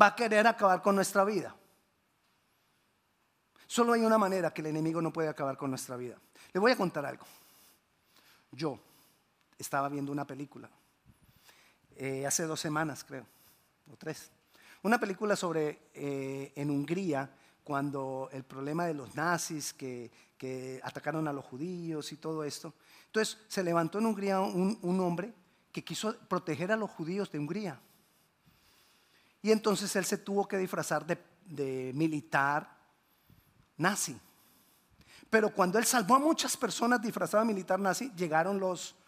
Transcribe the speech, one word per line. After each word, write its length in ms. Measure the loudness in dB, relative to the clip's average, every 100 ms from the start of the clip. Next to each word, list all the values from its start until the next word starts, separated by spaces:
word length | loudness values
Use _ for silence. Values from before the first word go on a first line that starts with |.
va 80 | 6
a 80 | 6
querer 320 | 2 6 6
acabar 340 | 6 4 6
con 140 | 4 4
nuestra 260 | 4 4
vida. 320 | 2 2 -4 -12 _ _ _ _ _ _ _ _ _ _ _ _ _ _ _ _ _ _ _ _ -4
Solo 240 | 2 4
hay 80 | 6
una 180 | 6 6
manera 340 | 4 2 0
que 80 | -2
el 60 | -4
enemigo 340 | -2 0 0
no 120 | -2
puede 160 | 0 -2
acabar 280 | -2 -4 -2
con 140 | -4
nuestra 260 | -4 -8 -8
vida. 200 | -10 -12 _ -20 -6
Le 60 | 2
voy 140 | 4
a 40 | 4
contar 300 | 0 -2 -6
algo. 180 | -8 -16 -20 -20 _ -20 _ _ _ _ _ _ _ _
Yo 260 | -6 -6 -6 _ _ _ _ _ _ _ -14
estaba 320 | -4 -2 -2
viendo 220 | -2 -4
una 160 | -6 -6
película, 420 | -10 -14 -16 -20 _ _ _ _ -20 _ _ -20 -20 _ _ _
eh, 320 | -10 -6 -4 -2
hace 160 | -2
dos 160 | -2 -4
semanas, 460 | -2 -2 -2 -6
creo, 200 | -12 -16 -16 _ _ _ _ _ -20
o 40 | -14
tres. 360 | -12 -12 -14 _ _ _ -20 -4
Una 160 | 2 2
película 380 | 0 -2 0 0
sobre, 540 | 0 0 -2 -4 _
eh, 580 | -8 -6 -6 -6 -8 -10 -6
en 140 | -2
Hungría, 600 | -2 -2 -2 0 -2 -4 -10 _ _
cuando 680 | -6 -4 -2 -4 -6 -6 -8
el 100 | -12
problema 420 | -12 -8 -6 -2
de 100 | -2
los 200 | -4 -8
nazis, 580 | -2 0 0 -2 -6 -8
que, 380 | -10 -10 -10 -12 -18 _ -12
que 380 | -8 -8 -8 -10
atacaron 460 | -10 -8 -4 -2 -2
a 40 |
los 120 | -4
judíos 680 | -10 -10 -8 -8 -6 -6 -8
y 60 | -10
todo 260 | -8 -6
esto. 320 | -6 -8 -14 -18 _ -20 -6
Entonces 320 | -2 -2 -4 -8
se 160 | -2
levantó 380 | 2 2 2 2
en 60 | 0
Hungría 340 | 0 0 2
un, 360 | 2 2 0 0
un 160 | 0 2
hombre 340 | 2 0 -4 -10 _ _ _
que 140 | -10
quiso 320 | -8 -4 -4 -4 -2
proteger 460 | -2 -2 -2 0
a 40 | 0
los 140 | -2
judíos 400 | -6 -4 -4 -4
de 80 | -4
Hungría. 420 | -4 -4 -6 -10 _ _ _ _ _ _ _ _ _ _ _ _ _ _ _ _
Y 120 | 4
entonces 420 | 4 4 2 0
él 100 | 0
se 140 | 0 -2
tuvo 300 | -2 -2 0
que 100 | -2
disfrazar 480 | -2 -4 -2 -2 -2
de, 160 | -4 -6 _
de 480 | -12 -6 -4 -4 -4
militar 760 | 0 0 0 0 2 2 0 -4 -16 _ _ _ _ _ -20 _ _ _ -2
nazi. 420 | 0 0 -4 -8 -16 _ _ _ _ _ _ _ -20 -20 0
Pero 240 | 2 4
cuando 240 | 4 4 4
él 60 |
salvó 320 | 4 2 6 6
a 20 |
muchas 380 | 6 2 0 -2
personas 440 | -2 0 2 2
disfrazadas 460 | 0 -2 2 4 4
de 80 |
militar 240 | 2 0 2
nazi, 320 | 2 0 -4 -4
llegaron 420 | 0 2 2 2
los, 380 | 0 -2 -8 -16